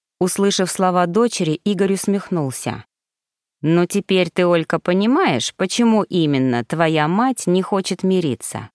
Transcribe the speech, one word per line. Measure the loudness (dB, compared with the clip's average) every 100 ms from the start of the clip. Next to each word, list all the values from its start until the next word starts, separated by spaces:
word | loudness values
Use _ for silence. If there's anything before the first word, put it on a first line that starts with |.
| _ _
Услышав | -2 0 0 0 -2
слова | 0 0 2 2
дочери, | 2 0 0 -2 -2
Игорь | -2 0 0
усмехнулся. | 0 0 -2 -2 -2 -2 -4 -8 -8 -12 _ _ _ _ _ _ _
"Ну | 0 2 2
теперь | -2 0 0 0
ты, | 0 2
Олька, | 2 0 -2
понимаешь, | 0 0 2 2 2 0 -4
почему | -6 -4 0 2 2
именно | 0 0 2 2 0 0
твоя | -2 -2 0 2 0
мать | 0 0 -2 0
не | 0
хочет | 0 -4 -4 -4
мириться?" | 0 0 0 -4 -8 -12 -14